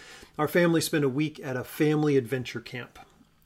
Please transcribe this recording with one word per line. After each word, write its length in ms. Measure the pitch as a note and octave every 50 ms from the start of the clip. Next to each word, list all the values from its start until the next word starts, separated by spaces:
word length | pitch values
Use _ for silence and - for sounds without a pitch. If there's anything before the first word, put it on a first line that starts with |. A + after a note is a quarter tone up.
| - - - - - - _ -
our 80 | D3+ -
family 340 | - F#3 F3 E3+ E3 D#3+
spent 240 | - - - D#3 C#3+
a 40 | C3+
week 300 | B2 C#3+ D#3 D3+ D3+ - -
at 120 | C#3+ B2+
a 80 | B2+ A#2
family 540 | - - - D#3+ D3+ D3+ D3+ D3+ D3+ C#3+ C3+
adventure 440 | A#2+ A2 C3+ B2+ A#2+ - - A#2+
camp. 360 | - - - B2 A#2 - - - - - _ _ _ _ _ _ _